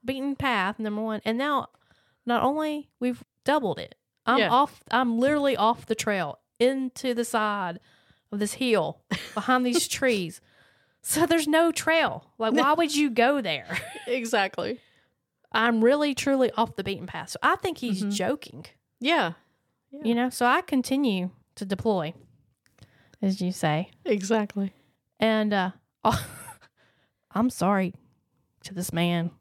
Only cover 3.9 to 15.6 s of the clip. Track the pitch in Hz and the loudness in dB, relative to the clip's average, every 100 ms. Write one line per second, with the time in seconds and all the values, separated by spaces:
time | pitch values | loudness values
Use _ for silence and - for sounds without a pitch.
3.9 | - _ _ - 247 202 247 285 - - | -16 _ _ 0 2 4 4 2 -2 -2
4.9 | 240 254 226 262 302 285 240 214 233 - | 0 0 2 2 2 2 2 2 0 -4
5.9 | 220 - 196 156 - _ _ 247 269 262 | -4 -2 -2 -4 -8 _ _ 2 2 -4
6.9 | - 262 240 233 226 214 202 180 175 _ | -6 -4 -2 -2 0 0 -2 -6 -8 _
7.9 | _ _ _ _ 208 208 - 254 214 147 | _ _ _ _ -6 -4 -2 2 2 0
8.9 | - _ 190 - - 202 254 247 240 - | -6 _ -6 -6 -6 0 2 2 0 -2
9.9 | - 262 214 170 - _ _ _ _ _ | 0 0 0 -2 -10 _ _ _ _ _
10.9 | _ - - 330 330 302 320 339 320 - | _ -4 0 2 2 2 4 4 2 0
11.9 | 330 262 - - _ 226 269 277 311 330 | 2 2 -4 -14 _ 0 2 4 4 2
12.9 | 294 294 226 233 285 202 147 - - 659 | 2 0 4 2 2 0 -4 -4 -8 -8
13.9 | 880 - 262 226 226 196 - 202 240 _ | -12 -4 -4 0 0 0 -2 -6 -6 _
14.9 | _ _ _ _ _ _ 226 | _ _ _ _ _ _ 2